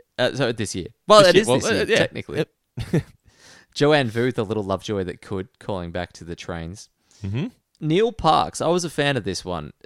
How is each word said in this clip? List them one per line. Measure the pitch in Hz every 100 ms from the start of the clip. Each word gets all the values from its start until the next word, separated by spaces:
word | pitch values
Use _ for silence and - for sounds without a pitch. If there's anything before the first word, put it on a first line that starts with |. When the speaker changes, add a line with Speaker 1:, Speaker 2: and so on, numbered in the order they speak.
| _ -
Speaker 1:
Uh, | 123
so | 123 123
this | 120 104
year. | 95 - _ -
Well, | 214
Speaker 2:
This | 185
Speaker 1:
it | 175
Speaker 2:
year, |
Speaker 1:
is | 220
Speaker 2:
well, | -
Speaker 1:
this | -
Speaker 2:
uh, |
Speaker 1:
year, | - 214
Speaker 2:
yeah. | 226
Speaker 1:
technically. | - 117 - 143 - _ _ - -
Speaker 2:
Yep. |
<laughs> | 160 - _ _ _
Speaker 1:
<laughs> | - - _
Joanne | - 147 151 120
Vu, | 113 127
"The | 120
Little | 101 107
Lovejoy | 95 95 - 101
That | 90 -
Could," | - 95 - _
calling | - 95 85
back | 90 87
to | -
the | 82 82
trains. | - 85 82 95 - _ _ _
Speaker 2:
Mm-hmm. | 98 110 233 - _ -
Speaker 1:
Neil | 151 170 233
Parks, | - 160 156 - -
I | 143
was | 175
a | 165
fan | - 143 131
of |
this | 101 87
one. | 92 85 76 -